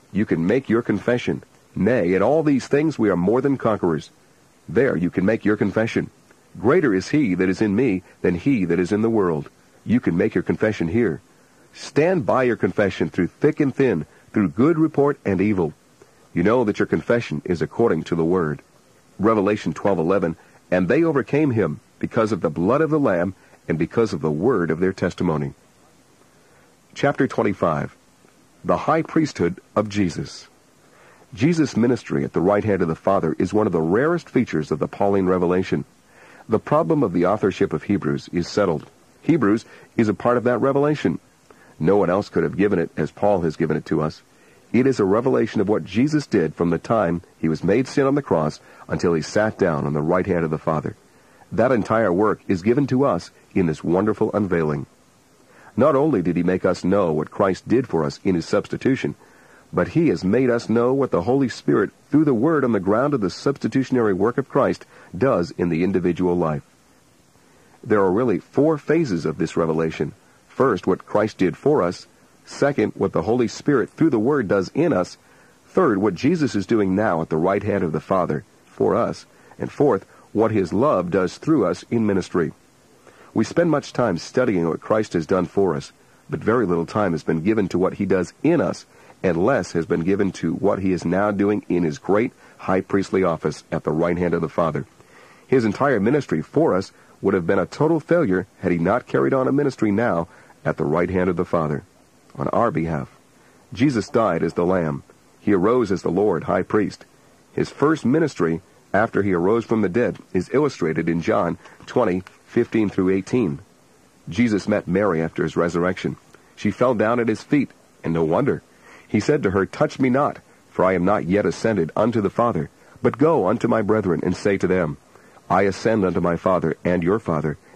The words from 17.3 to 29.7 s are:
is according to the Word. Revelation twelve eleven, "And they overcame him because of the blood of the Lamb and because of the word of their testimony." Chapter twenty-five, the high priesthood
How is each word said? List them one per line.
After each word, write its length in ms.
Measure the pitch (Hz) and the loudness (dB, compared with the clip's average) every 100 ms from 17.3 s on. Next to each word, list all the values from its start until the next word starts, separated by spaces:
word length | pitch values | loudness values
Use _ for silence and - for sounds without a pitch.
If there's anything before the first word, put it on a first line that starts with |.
| 73 | -6
is 180 | - 85 | -4 -4
according 420 | 76 - 117 82 | -4 0 0 0
to 100 | - | -2
the 100 | 85 | -2
Word. 380 | 82 92 78 73 - _ _ _ _ - | 0 0 0 -4 -12 _ _ _ _ -2
Revelation 540 | 101 110 98 107 - | 0 2 2 0 -4
twelve 260 | 76 104 90 | -4 -2 0
eleven, 380 | 80 98 85 82 - - _ | 0 0 0 -4 -12 -20 _
"And 180 | 90 90 | 0 2
they 160 | 135 | 2
overcame 460 | 165 139 - 143 151 | 2 0 -2 0 0
him 280 | 113 87 73 - _ | 0 -2 -4 -12 _
because 340 | - - 110 | -4 -2 0
of 80 | 101 | 0
the 100 | 80 | -2
blood 300 | 78 92 139 | -2 0 0
of 100 | 156 | 0
the 80 | 151 | 0
Lamb 360 | 135 87 92 - - - - | 2 0 -2 -6 -16 -14 -6
and 100 | 82 | -4
because 340 | 82 - 113 | -2 0 0
of 80 | 85 | -2
the 100 | 78 | -4
word 400 | 76 110 107 82 | 0 0 2 0
of 100 | 82 | 0
their 120 | 92 | -2
testimony." 640 | 92 101 - 87 76 71 - _ _ _ _ _ _ _ _ _ _ _ _ _ | -2 -4 -2 -2 -2 -4 -8 _ _ _ _ _ _ _ _ _ _ _ _ _
Chapter 320 | - 139 - 135 | -2 -2 0 0
twenty-five, 680 | - 107 95 90 76 - - _ _ _ _ _ _ | 0 -2 0 0 0 -4 -10 _ _ _ _ _ _
the 140 | 87 87 | -2 0
high 240 | - 160 | 2 0
priesthood 580 | 156 160 156 - 85 92 - | 0 -2 -2 0 -2 -4 -6